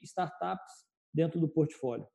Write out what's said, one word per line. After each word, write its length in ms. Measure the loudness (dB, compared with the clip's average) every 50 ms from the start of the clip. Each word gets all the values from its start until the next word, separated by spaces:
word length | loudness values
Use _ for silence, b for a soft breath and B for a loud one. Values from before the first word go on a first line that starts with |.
| -8
startups 840 | -8 -2 -2 -2 -2 -2 -4 -2 -2 -2 -4 -6 -14 -20 -20 -20 _ _ _ _ _ 2
dentro 240 | 2 2 2 4 2
do 100 | 2 2
portfólio. 580 | 4 4 2 2 2 -4 -4 -4 -4 -4 -6 -10 _